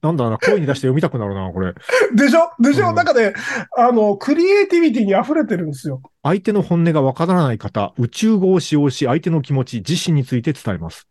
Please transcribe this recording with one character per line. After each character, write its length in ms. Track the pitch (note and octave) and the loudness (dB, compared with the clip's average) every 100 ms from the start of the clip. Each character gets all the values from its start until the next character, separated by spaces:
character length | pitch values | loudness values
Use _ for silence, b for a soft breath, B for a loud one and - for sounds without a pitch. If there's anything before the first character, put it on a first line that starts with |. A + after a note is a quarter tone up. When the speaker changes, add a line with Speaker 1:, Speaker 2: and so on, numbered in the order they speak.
Speaker 1:
な 100 | D3+ | -2
ん 60 | E3 | -2
だ 80 | A#2+ | -2
ろ 40 | |
う 20 | |
な、 60 | A2 | 0
声 220 | F3+ G#3 | 0 0
に 60 | D3 | 0
出 100 | C3 | -2
し 40 | |
て 80 | C3 | 0
読 60 | |
み 80 | C3+ | 0
た 80 | C3+ | 0
く 80 | B2 | -2
な 80 | G#2 | -6
る 80 | |
な、 160 | G2 F#2 | -6 -6
こ 80 | F2 | -4
れ。 140 | F#2+ - B B4+ A4+ | -6 -6 B 0 2
Speaker 2:
で 160 | A3+ C#4+ | 2 4
し 60 | D#4 | 4
ょ？ 160 | E4+ - | 2 2
で 140 | A#3+ | 2
し 80 | C#4+ | 2
ょ？ 80 | F#4 | 0
Speaker 1:
う 20 | |
ん。 40 | E4 | 0
Speaker 2:
な 80 | |
ん 20 | F4 | 2
か 80 | |
ね、 200 | C4 G#3+ - B B3 B - | 2 0 -2 B -8 B 0
あ 160 | A#3+ | 2
の、 260 | A#3+ G#3+ G3+ | 4 2 0
ク 180 | - D4 | -2 2
リ 100 | F4 | 4
エ 180 | G4+ | 4
イ 40 | G4 | 2
テ 100 | E4+ | 2
ィ 40 | |
ビ 120 | E4 | 2
テ 80 | A#3+ | 2
ィ 40 | G3+ | 2
に 80 | G3 | 0
溢 140 | A#3 | 0
れ 120 | D#4 D4+ | -2 0
て 120 | F3+ | -2
る 80 | D#3+ | -4
ん 60 | |
で 60 | C3+ | -8
す 100 | D#3 | -8
よ。 140 | C3 - _ | -10 -12 _
Speaker 1:
相 180 | C#3 F#3+ | -2 0
手 100 | F#3+ | 0
の 100 | G#3 | -2
本 220 | - E3+ | 0 0
音 100 | E3+ | 2
が 80 | D#3 | 2
わ 120 | C3+ | 0
か 120 | C3 E3+ | 0 0
ら 100 | F3+ | 2
な 160 | D3 | 0
い 60 | A2 | -2
方、 360 | G2 A2 G2+ - | -6 -4 -4 -2
宇 120 | A#2 | -4
宙 280 | - A3 G#3+ | -2 0 2
語 140 | F#3 | 2
を 80 | F#3 | 2
使 160 | - D3+ | 2 0
用 140 | C#3+ | 0
し、 160 | C3 C3 | 0 0
相 160 | C3+ | 0
手 80 | F3+ | 0
の 120 | E3 | -2
気 120 | C3 | -2
持 100 | C3+ B2+ | -4 -2
ち、 120 | A#2 | -6
自 160 | F#2+ | -4
身 200 | E3+ - D#3 | -4 0 -2
に 100 | C3 | 0
つ 100 | B2+ | -4
い 60 | |
て 120 | A2+ | -2
伝 220 | D3 - F2+ | -6 -4 -6
え 20 | |
ま 120 | E2 | -8
す。 180 | - _ | -14 _